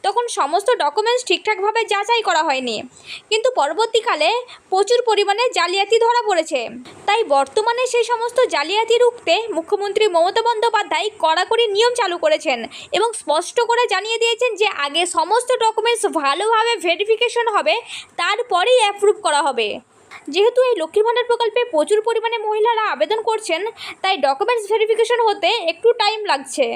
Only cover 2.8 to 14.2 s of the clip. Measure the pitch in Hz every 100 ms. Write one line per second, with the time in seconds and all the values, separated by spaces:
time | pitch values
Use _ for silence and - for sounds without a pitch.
2.8 | - - - - _ 427 508 508 285 330
3.8 | 453 453 427 330 311 466 494 - _ 381
4.8 | 403 480 480 403 403 403 494 370 349 381
5.8 | 392 453 453 480 440 359 - 277 226 240
6.8 | - - - 427 427 277 269 - 427 480
7.8 | 508 480 453 466 466 480 494 311 302 415
8.8 | 440 480 494 480 - 359 453 320 320 415
9.8 | 403 392 427 339 349 440 466 453 466 440
10.8 | 415 320 415 - 320 320 359 453 466 392
11.8 | 480 480 392 349 320 311 320 247 226 -
12.8 | - 349 453 427 - 302 339 - 453 466
13.8 | 480 381 415 453